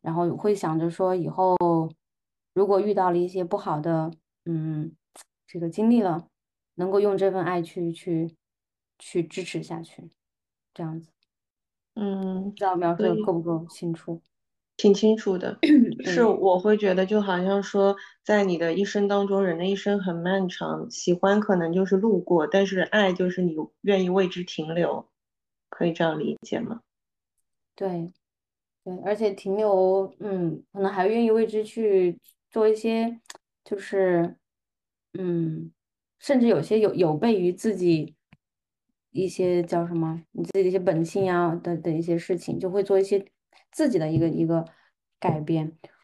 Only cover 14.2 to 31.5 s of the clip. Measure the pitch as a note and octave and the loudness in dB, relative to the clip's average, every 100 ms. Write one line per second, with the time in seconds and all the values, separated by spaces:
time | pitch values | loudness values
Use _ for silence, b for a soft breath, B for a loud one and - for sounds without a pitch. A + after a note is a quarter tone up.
14.2 | _ _ _ _ _ - G#3 G3 A3 A3 | _ _ _ _ _ 2 4 6 4 2
15.2 | G#3 F3+ F#3+ - D4 D4 A#3 - - F3+ | 0 -4 -4 0 6 6 6 2 -2 2
16.2 | A3+ - F#3+ F3+ G#3 G#3+ G#3 F#3 F#3+ G#3+ | 4 4 4 4 4 2 2 2 2 0
17.2 | G3 F3+ F#3 G3+ F#3+ G3+ G3 G3 B B | 0 0 0 0 0 2 2 2 B B
18.2 | - G#3 G3 E3+ E3+ E3+ G3 G#3 G3+ G3+ | 0 2 2 0 0 0 -2 0 0 2
19.2 | G3+ G3 G3 E3 F#3 G3 G3+ G3+ F3+ E3+ | 2 0 0 0 -2 -2 -2 -2 -2 -4
20.2 | F3 G3 F#3 - D#3+ D#3 D#3+ - - F3 | -2 0 -2 -4 -6 -6 -8 -6 -2 2
21.2 | G3 G#3 G#3+ F3+ E3 E3+ F#3+ F#3+ A3 F#3+ | 2 2 2 0 0 0 2 2 2 0
22.2 | - F3 D3+ G3 G3 F#3+ - G#3+ G3 F3+ | 2 2 2 2 2 0 0 2 2 2
23.2 | F3+ F3+ F3+ D#3 D3+ _ F#3+ G3 F#3 F#3+ | -2 0 -2 -2 -8 _ 0 0 2 0
24.2 | F#3 F3+ F3+ - D#3 E3 D#3 C#3 - _ | 0 -4 -10 -8 -6 -2 -2 -4 -10 _
25.2 | _ _ _ _ _ - E3+ E3 E3 D3+ | _ _ _ _ _ -4 -2 0 -2 -2
26.2 | - - - A#2+ A#2+ - _ _ _ _ | -4 -6 -6 -6 -6 -10 _ _ _ _
27.2 | _ _ _ _ _ - G3 F3 E3+ - | _ _ _ _ _ -8 -6 -6 -8 -14
28.2 | _ _ _ _ _ _ F#3 F3+ F3+ G#3+ | _ _ _ _ _ _ -14 -8 -4 -2
29.2 | G#3+ G3 G3 G3+ G#3+ F#3+ F#3 F#3+ F#3+ - | -2 -2 -4 0 2 4 4 2 0 -6
30.2 | G3+ F#3+ E3+ D3+ - G3 G3 G3 F#3+ A3+ | -6 -2 -2 -4 -10 -4 -2 0 0 2
31.2 | A#3 A3 A3 | 4 2 2